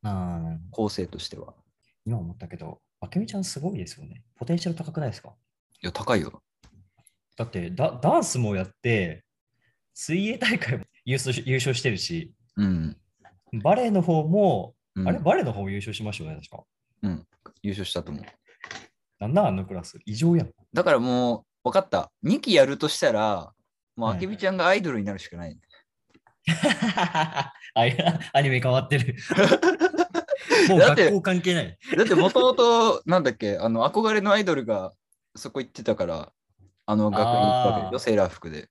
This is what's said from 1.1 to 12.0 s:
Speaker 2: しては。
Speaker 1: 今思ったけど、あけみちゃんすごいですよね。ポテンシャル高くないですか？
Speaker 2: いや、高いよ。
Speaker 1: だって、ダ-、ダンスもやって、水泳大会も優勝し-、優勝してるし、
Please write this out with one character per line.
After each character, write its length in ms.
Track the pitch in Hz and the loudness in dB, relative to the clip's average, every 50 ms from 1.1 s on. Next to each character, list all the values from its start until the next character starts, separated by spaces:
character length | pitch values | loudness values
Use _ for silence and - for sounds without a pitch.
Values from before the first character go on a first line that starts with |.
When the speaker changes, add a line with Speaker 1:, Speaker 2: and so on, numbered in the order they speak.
| - 80 | -8 -14
Speaker 2:
し 100 | - - | -14 -14
て 80 | - - | -14 -14
は。 160 | - - - _ _ _ _ _ _ _ _ _ _ | -18 -20 -20 _ _ _ _ _ _ _ _ _ _
Speaker 1:
今 140 | 110 117 110 | -8 -6 -6
思 140 | 85 85 | -6 -10
っ 40 | 87 | -12
た 120 | - 185 - | -14 -16 -16
け 80 | - | -16
ど、 240 | - - - - _ _ _ _ _ | -16 -16 -16 -18 _ _ _ _ _
あ 80 | - - | -18 -6
け 100 | - 175 | -6 -6
み 80 | 214 | -6
ち 80 | 220 214 | -4 -6
ゃ 40 | 196 | -8
ん 60 | 190 | -8
す 160 | - - 139 | -8 -8 -8
ご 140 | 143 180 208 | -8 -6 -6
い 40 | 131 | -8
で 80 | 90 | -10
す 140 | - - - | -12 -14 -18
よ 60 | 143 | -20
ね。 160 | 73 - - - _ _ | -20 -20 -20 -20 _ _
ポ 80 | _ 123 | _ -6
テ 100 | - 170 | -4 -4
ン 40 | 175 | -4
シ 100 | - 180 | -2 -6
ャ 40 | |
ル 40 | 165 | -8
高 160 | 165 165 165 | -8 -10 -10
く 80 | 165 160 | -8 -6
な 60 | 151 | -6
い 40 | 120 | -6
で 40 | 101 | -8
す 80 | - | -10
か？ 80 | _ - _ _ _ _ _ _ _ _ _ _ | _ -20 _ _ _ _ _ _ _ _ _ _
Speaker 2:
い 40 | - | -12
や、 60 | 92 | -10
高 240 | 90 - - - 123 | -8 -8 -2 0 0
い 40 | 101 | 0
よ。 220 | 78 - - - _ _ _ _ _ - _ - _ _ _ _ _ _ _ _ _ _ _ | 0 -4 -12 -18 _ _ _ _ _ -20 _ -20 _ _ _ _ _ _ _ _ _ _ _
Speaker 1:
だ 80 | - 117 | -10 -10
っ 20 | 117 | -8
て、 220 | - 95 87 87 | -8 -10 -8 -8
ダ-、 280 | - - 139 - - 127 | -4 -4 -4 -4 -4 0
ダ 160 | 120 165 285 339 | 0 2 2 2
ン 60 | 285 | 0
ス 140 | - - 127 | 0 -2 -2
も 180 | 117 104 101 | -2 -2 -2
や 80 | 92 92 | -4 -4
っ 60 | 92 _ _ | -6 _ _
て、 420 | _ 120 117 107 92 85 78 85 _ _ _ _ _ _ _ _ _ _ _ _ _ _ _ | _ 0 0 0 0 -2 -6 -12 _ _ _ _ _ _ _ _ _ _ _ _ _ _ _
水 340 | - - - 156 185 202 214 | -14 -6 -4 -2 -2 -2 -2
泳 100 | 226 - | -4 -2
大 200 | 254 226 226 - | -2 -2 -2 -2
会 200 | - 113 127 - | -4 -4 -6 -6
も 60 | - _ _ _ _ | -8 _ _ _ _
優 120 | 123 131 | -4 -4
勝 160 | 139 - 131 | -4 -2 -4
し-、 100 | 127 - - | -4 -4 -2
優 100 | 131 131 | -2 -2
勝 180 | 131 127 139 127 | -2 0 -2 -2
し 80 | 120 | -2
て 80 | - 131 | -2 -2
る 80 | 104 | -2
し、 340 | 90 | -2